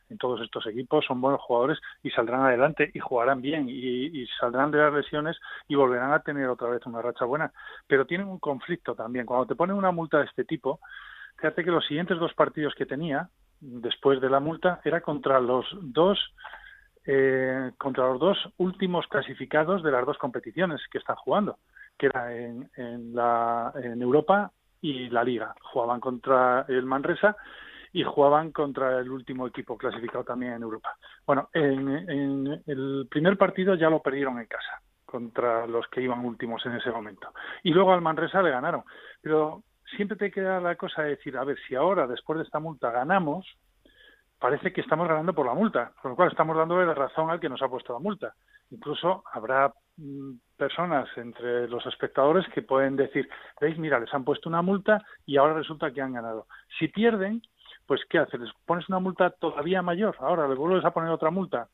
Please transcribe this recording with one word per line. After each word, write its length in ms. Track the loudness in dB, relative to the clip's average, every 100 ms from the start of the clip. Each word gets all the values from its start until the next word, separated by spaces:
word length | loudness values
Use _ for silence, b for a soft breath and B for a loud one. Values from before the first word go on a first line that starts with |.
| _
en 100 | -6
todos 220 | -4 -4
estos 260 | -6 -8 -6
equipos, 380 | -8 0 0 2
son 140 | 0
buenos 200 | 0 0
jugadores 380 | 0 2 2 0 B B
y 80 | -4
saldrán 320 | -2 0 2
adelante 480 | 4 4 2 2 -2
y 60 | -2
jugarán 420 | -2 2 2 2
bien 280 | -2 -2 -4
y, 380 | -4 -4 -2 -4
y 200 | -6 -10 -4
saldrán 320 | -2 0 2
de 80 | 4
las 140 | 4
lesiones 460 | 2 -2 -4 -4 -8 B B 0
y 60 |
volverán 380 | 4 4 4 2
a 80 | 0
tener 280 | 0 -2 -2
otra 200 | -2 -2
vez 160 | -4
una 160 | -4 -6
racha 240 | -6 -2
buena. 280 | -2 -2 -4 B B B _
Pero 200 | 2 4
tienen 200 | -2 -4
un 120 | -6
conflicto 560 | -4 -4 -4 -6 -4
también. 300 | -6 -6 -6
Cuando 220 | 0 0 0
te 80 |
ponen 220 | 0 0 2
una 140 | 0
multa 260 | 0 2 2
de 60 |
este 200 | 2 -4
tipo, 360 | -4 -4 -4 -4 B B B B B -4
fíjate 260 | -2 -2
que 60 | 0
los 160 | 0 0
siguientes 320 | -4 -2 0
dos 160 | 0
partidos 400 | 2 2 2 -4
que 120 | -4 -6
tenía, 420 | -4 -2 -4 -6 _ _ _
después 600 | -16 -8 -6 0 2 4
de 100 | 4
la 100 | 2
multa, 400 | 0 0 -2 0
era 160 | -2 -2
contra 380 | -2 -4 2 4
los 280 | 4 0 -2 -10
dos, 380 | -4 2 4 4 -4 B B B B B B _ 0
eh, 640 | 4 4 2 0 -2 -6 -6
contra 300 | -4 2 2
los 100 | 4
dos 200 | 2 2 -4 -2
últimos 480 | -2 0 -2 -2 -2
clasificados 760 | -4 -4 -10 -2 0 2 0
de 100 | 2
las 120 | 2
dos 140 | 0 -2
competiciones 600 | -4 -6 -8 -2 -2 -2 -8
que 80 | -8
están 180 | -6 -6
jugando, 420 | 0 0 0 -6 _ B B 0
que 80 | 0
era 280 | 0 -4
en, 360 | -8 -8 -10 -14 -12
en 380 | -10 -10 -6
la, 580 | 0 2 4 2 0 -4 -6
en 180 | -8 -2
Europa 500 | 4 4 6 4 2 -10 _ _
y 280 | -6 -4 -2
la 120 | 0
Liga. 300 | 2 0 -4 -12
Jugaban 400 | -6 -2 0 -2
contra 640 | -4 -6 2 6 6 4 2
el 160 | -2
Manresa 520 | 0 -2 0 2 2 2 B B B B B
y 100 | -4
jugaban 480 | 0 4 6 6 2
contra 480 | -4 -4 0 0 0
el 120 | -2
último 360 | -8 -8 -8 -6
equipo 300 | -8 -10 -6
clasificado 480 | -6 -4 -6 -6
también 300 | -6 -6 -6
en 80 | -6
Europa. 340 | -8 -8 -10 -12 B B 2
Bueno, 240 | 2 2
en, 360 | 2 2 2 0 -2 -2
en 520 | -2 0 -2 -2 -6 -6
el 400 | -4 -4 -4 -2
primer 260 | 2 2 6
partido 380 | 4 4 2
ya 160 | 4 4
lo 120 | 4
perdieron 360 | 0 -2 -2 -4
en 80 | -8
casa, 340 | -10 -10 -12 _ _
contra 640 | -12 -10 -6 -2 0 0 0
los 200 | -4 -2
que 120 | -4
iban 240 | -2 -2
últimos 400 | -4 -6 -6 -6
en 120 | -6 -4
ese 140 | -4
momento. 420 | -6 -10 -14 -18 B B B
Y 100 | 4
luego 200 | 6 6
al 80 | 6
Manresa 400 | 2 -2 0 2
le 100 | 2
ganaron. 340 | 2 -2 -4 -8 B B B
Pero 440 | 0 2 0 -4 _ _ -14 -6
siempre 200 | -4 -2
te 140 | -4
queda 300 | -2 -2 0
la 160 | -2 -4
cosa 260 | -6 -4
de 80 | -2
decir, 260 | -4 -6 -4
"A 80 |
ver, 140 | -4 -6 -4
si 80 |
ahora, 320 | 0 2 2 0
después 320 | -4 -6 -6
de 60 |
esta 160 | -4 -6
multa, 300 | -6 -4 -2
ganamos, 540 | 0 2 2 2 -4 -8 -20 _ _ b b b b b _
parece 340 | 0 0 -2
que 80 | -4
estamos 280 | 0 0 2
ganando 260 | 2 0
por 100 | 0
la 80 | 0
multa", 400 | 2 2 0 -4 -8
con 120 | -8
lo 40 | 2
cual 140 | 2
estamos 260 | 4 2 2
dándole 300 | 2 4 2
la 80 |
razón 340 | 2 0 0 -2
al 120 | -2
que 80 | -4
nos 100 | -4
ha 80 | -4
puesto 240 | -4 -8
la 60 | -6
multa. 340 | -6 -6 -8 -12 b b b
Incluso 540 | -14 -8 -2 -2 -2 -6
habrá, 420 | -10 0 2 2 0 _ -18
mm, 380 | -12 -12 -12 -14 _ -6
personas 520 | -4 -2 0 0 -2 -10
entre 500 | -12 -8 -4 -2 -2
los 180 | -6 -8
espectadores 600 | -6 -4 2 4 4 2
que 80 | -6
pueden 320 | 0 2 2
decir, 340 | 0 0 0 -4 B B -2
"¿Veis? 160 | -2 -2
Mira, 200 | 0 0
les 160 | 0
han 100 | -2
puesto 240 | -2 -2 -2
una 140 | 0
multa 420 | 2 2 4 2 B B 0
y 100 | 4
ahora 160 | 6
resulta 360 | 4 -4 -4 -4
que 100 | -4
han 120 | -6
ganado". 340 | -6 -6 -8 -10 B B -6
Si 80 | -4
pierden, 560 | 2 2 2 -2 -4 -10 _ B B
pues, 180 | -2 -2 2
¿qué 100 | 2
haces? 200 | 2 -4
¿Les 120 | -10 -12
pones 240 | -4 -4 -2
una 120 | -2
multa 300 | -2 2 2
todavía 520 | 2 -4 -2 0 0
mayor? 320 | 0 0 0 0
Ahora, 260 | 0 2 2
¿le 80 |
vuelves 300 | 0 2 2
a 80 | 2
poner 180 | 0 -2
otra 200 | 0 0
multa? 380 | 0 -2 -4 -6